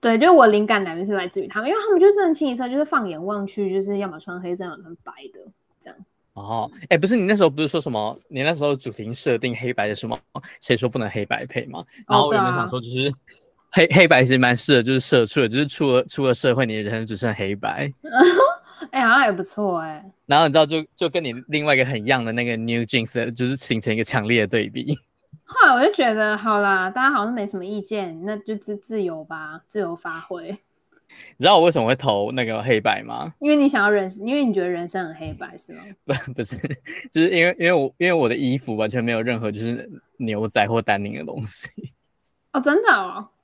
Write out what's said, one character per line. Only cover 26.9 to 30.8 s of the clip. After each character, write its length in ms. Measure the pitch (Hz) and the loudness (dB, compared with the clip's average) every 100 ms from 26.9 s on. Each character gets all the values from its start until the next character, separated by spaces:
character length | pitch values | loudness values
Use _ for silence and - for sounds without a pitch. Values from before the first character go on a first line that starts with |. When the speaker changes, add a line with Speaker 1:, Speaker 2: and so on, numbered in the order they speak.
| 196 | 0
Speaker 1:
家 80 | 269 | 0
好 120 | 220 | 0
像 80 | 208 | -2
没 140 | 240 196 | -4 -6
什 100 | 196 | -8
么 80 | |
意 160 | 180 208 | -8 -8
见， 400 | 196 214 185 160 185 | -6 -6 -6 -10 -10
那 100 | 214 | -10
就 180 | 208 214 | -8 -10
自， 200 | - 202 | -8 -12
自 260 | - 220 | -8 -6
由 200 | 185 160 | -4 -6
吧， 380 | 156 160 156 160 _ | -12 -12 -12 -16 _
自 120 | 214 | -6
由 160 | 185 170 | -6 -6
发 240 | 170 165 | -10 -12
挥。 280 | 160 175 165 202 _ _ | -10 -12 -12 -14 _ _